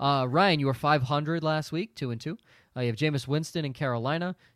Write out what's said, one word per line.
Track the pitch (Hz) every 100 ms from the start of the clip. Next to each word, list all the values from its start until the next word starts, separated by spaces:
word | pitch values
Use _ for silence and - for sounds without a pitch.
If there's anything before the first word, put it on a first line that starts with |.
Uh, | 139 139 127
Ryan, | 139 196 160
you | 135
were |
five | 127 147 151
hundred | 127 147 147 165
last | 156 156 147
week, | 156 214
two | - 131
and | 117
two. | 147 208 _ _ _
Uh, | -
you | 123
have | 110
Jameis | 156 147 127
Winston | 147 160 170 147
in |
Carolina. | 127 143 120 123 160 175 180 _